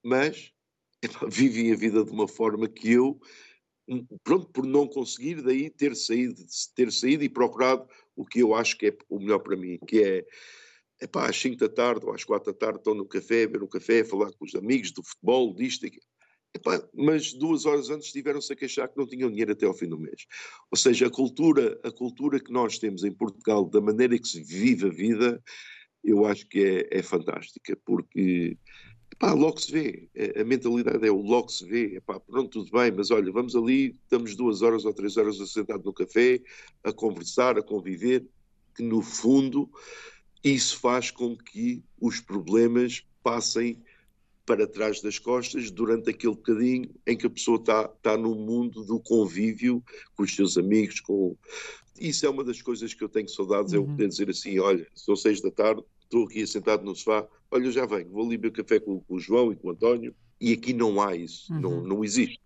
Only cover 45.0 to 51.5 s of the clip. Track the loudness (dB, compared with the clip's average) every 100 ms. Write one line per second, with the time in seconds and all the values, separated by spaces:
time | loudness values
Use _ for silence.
45 | -6 -6 -2 -2 -2 -8 -8 -4 0 0
46 | -2 -2 -2 -2 0 2 2 0 -4 -8
47 | -4 -2 -2 -2 0 2 4 2 0 -2
48 | 0 0 0 -2 -2 -2 -2 -6 -6 -6
49 | 2 2 4 0 -2 0 0 0 -4 -20
50 | -18 -4 -2 0 2 2 4 2 2 -4
51 | -2 0 0 -2 -16